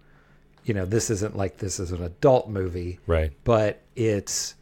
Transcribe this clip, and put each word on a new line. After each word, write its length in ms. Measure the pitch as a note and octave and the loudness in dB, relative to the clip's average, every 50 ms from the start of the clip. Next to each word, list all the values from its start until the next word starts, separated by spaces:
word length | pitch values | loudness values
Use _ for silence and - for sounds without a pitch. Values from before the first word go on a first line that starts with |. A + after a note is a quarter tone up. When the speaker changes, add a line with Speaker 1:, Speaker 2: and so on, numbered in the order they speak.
| _ _ - _ _ _ _ - _ _ _ _ - | _ _ -20 _ _ _ _ -20 _ _ _ _ -4
Speaker 1:
you 100 | - A2+ | -2 -2
know, 120 | G2 F#2 | -2 0
this 240 | F2+ G#2 A2+ - - | 0 0 0 2 0
isn't 260 | A#2 F#2+ G2 - - | 0 -2 -2 -4 -2
like, 220 | G2 G2 F#2 - - | -2 -4 -4 -4 -4
this 220 | - G2 - - | -8 -6 -6 -6
is 120 | F#2 E2 | -6 -6
an 120 | F2+ F2 F2 | -4 -6 -6
adult 460 | F2 E2+ - - C#3+ C3 B2 - - | -6 -4 4 4 6 6 6 4 0
movie. 500 | G#2+ G2 F#2+ F#2 E2+ F2+ F2 F2 F2+ - - - | -4 -4 -4 -2 -4 -6 -6 -8 -8 -8 -2 0
Speaker 2:
Right. 240 | E2+ D#2+ D#2 D#2 - _ - | 2 2 2 0 -4 _ 0
Speaker 1:
But 380 | - A#2 A2 G#2+ G#2 G2+ - _ _ - | 2 4 4 4 2 0 -4 _ _ -6
it's, 600 | - A2+ A2 G#2 G2+ F#2+ - - - - - - _ | -2 0 0 0 0 -2 -4 -6 -6 -6 -6 -10 _